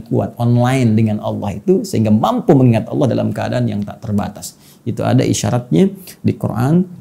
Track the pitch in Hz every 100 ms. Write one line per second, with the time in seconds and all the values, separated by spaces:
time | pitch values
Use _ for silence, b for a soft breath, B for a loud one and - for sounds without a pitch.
0 | - 120 101 - 120 120 120 131 120 110
1 | 110 107 110 104 104 - - 190 226 110
2 | 107 107 220 240 - 143 127 113 - 127
3 | 135 113 110 110 107 120 120 104 101 -
4 | 117 104 95 - - b b b 120 113
5 | 110 123 113 113 110 120 - 160 190 196
6 | B B 110 - - - 127 175 185 -